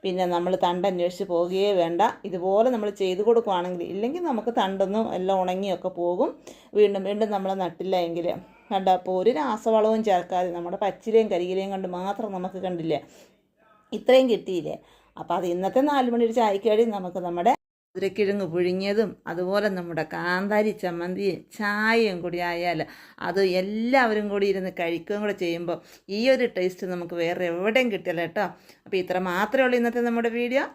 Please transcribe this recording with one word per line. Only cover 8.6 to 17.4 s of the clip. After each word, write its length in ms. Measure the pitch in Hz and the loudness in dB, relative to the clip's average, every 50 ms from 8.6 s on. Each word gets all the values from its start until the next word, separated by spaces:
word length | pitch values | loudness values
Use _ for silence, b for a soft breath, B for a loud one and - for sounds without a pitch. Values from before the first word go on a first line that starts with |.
| _ | _
കണ്ടോ. 260 | _ 214 190 190 190 185 | _ -4 0 2 2 2
അപ്പോൾ 220 | 180 180 185 185 | 2 2 -2 -2
ഒരു 160 | 185 185 220 262 | 2 2 2 2
രാസവളവും 680 | 302 294 262 214 220 - 226 220 220 214 214 220 220 220 | 2 -2 -2 -2 -2 0 2 4 4 4 4 2 2 2
ചേർക്കാതെ 480 | 214 190 175 175 175 190 180 185 180 | 2 2 2 2 0 -2 -2 -2 -2
നമ്മുടെ 280 | 170 175 170 175 180 190 | -4 -6 -8 -8 -6 -2
പച്ചിലയും 480 | 208 196 190 - - 226 214 226 220 208 | -2 -2 -4 -4 -6 4 4 4 4 4
കരിയിലയും 400 | 190 170 175 180 185 190 190 196 | 0 -2 -2 0 -2 -2 -2 -4
കൊണ്ട് 180 | 196 190 190 185 | -6 -6 -6 -6
മാത്രം 400 | 180 175 185 196 202 - 226 208 196 | -6 -6 -6 -6 -6 -6 -6 -6 -6
നമുക്ക് 280 | 185 180 185 185 190 | -6 -8 -8 -8 -6
കണ്ടില്ലേ 400 | 185 185 180 170 160 160 151 139 - B B B B B B B _ _ _ _ _ _ _ _ _ _ - | -6 -6 -6 -4 -2 -2 -2 -2 -4 B B B B B B B _ _ _ _ _ _ _ _ _ _ -10
ഇത്രയും 340 | 214 - - 247 262 262 254 | -4 2 6 6 6 6 6
കിട്ടിയില്ലേ. 480 | 220 180 165 - 185 175 151 151 - - b b b b b b b | 2 0 0 -2 -4 -4 -4 -4 -8 -10 b b b b b b b
അപ്പോൾ 180 | - 160 - 170 | -16 -6 -4 -2
അത് 120 | 185 180 | -2 0
ഇന്നത്തെ 340 | 180 175 180 190 190 190 254 269 | -2 -2 -2 -2 0 2 2 2
നാല് 280 | 302 285 277 254 240 | 2 2 2 2 2
മണി 140 | 233 240 233 | 2 2 2
ഒരു 100 | 226 226 | 2 2
ചായക്ക് 340 | 247 226 214 196 202 202 226 | 2 2 2 2 2 2 2
വേണ്ടി 180 | 214 214 233 226 | 4 4 4 2
നമുക്ക് 320 | 208 202 185 180 175 190 | 2 -4 -6 -6 -6 -6
നമ്മുടെ 320 | 175 175 175 175 | -6 -4 -4 2